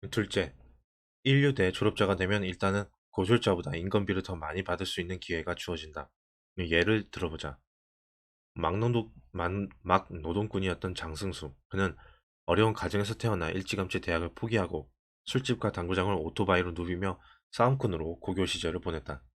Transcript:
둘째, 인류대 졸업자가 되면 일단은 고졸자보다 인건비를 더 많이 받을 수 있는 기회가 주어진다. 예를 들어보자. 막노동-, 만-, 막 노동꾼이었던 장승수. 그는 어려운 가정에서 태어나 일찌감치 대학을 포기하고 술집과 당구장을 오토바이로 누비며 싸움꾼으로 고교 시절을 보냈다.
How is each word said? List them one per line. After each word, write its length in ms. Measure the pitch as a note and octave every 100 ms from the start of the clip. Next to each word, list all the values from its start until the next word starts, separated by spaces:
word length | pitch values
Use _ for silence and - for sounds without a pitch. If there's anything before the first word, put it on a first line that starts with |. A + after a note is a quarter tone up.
| -
둘째, 440 | - G2+ - E2 - - _ _ _ _ _
인류대 480 | C3 C3+ C#3+ C3+ F#2
졸업자가 440 | F#2 G#2 G2+ G2 F#2+
되면 280 | F#2 G#2
일단은 420 | F#2 F2+ G2 G2 G2+ _ _
고졸자보다 640 | - F#2+ A#2 A2+ F2+ F2 D2+
인건비를 480 | F2+ G#2 G2 F#2+
더 120 | F#2 F2+
많이 280 | D2+ E2+
받을 220 | F#2 F2 F#2+
수 160 | -
있는 180 | F2 F#2
기회가 360 | - E2+ D#2 F2
주어진다. 560 | - E2+ D2+ D2+ C#2 _ _ _ _ -
예를 520 | E2+ E2 F2 A2 G2
들어보자. 500 | - F2 D#2 D#2 C#2 _ _ _ _ _ _ _ _ _ -
막노동-, 560 | E2 F#2+ A#2 A#2+ A2 - -
만-, 380 | F#2 F2 G2 G2 -
막 320 | - F2+ -
노동꾼이었던 840 | F2+ D#2+ F2+ G#2+ G2+ F#2+ F2 F#2+ F2
장승수. 600 | - D#2 G2 F2 D2+ - _
그는 260 | F#2+ F#2+ D#2 - - _ _ -
어려운 280 | F2 A2
가정에서 420 | - F2+ G2+ G2+ A2+
태어나 340 | A#2 G2+ D#2+
일찌감치 520 | F2 F#2 G2 F#2 -
대학을 320 | - E2 E2+
포기하고 580 | - A#2 A2+ F2+ E2 C#2+ _ _ _ -
술집과 460 | C#3 C3 A#2+ A2
당구장을 420 | G#2+ F2 F#2 F#2
오토바이로 580 | F#2+ D#2 - G2 F2+ F2+
누비며 480 | E2+ F2 F2+ F#2+ F2 - _ _
싸움꾼으로 680 | - A#2+ C3+ B2 E2+ D#2 E2+
고교 260 | - F#2 F#2
시절을 360 | E2+ E2+ F2
보냈다. 420 | F#2 D#2+ D#2 C#2 -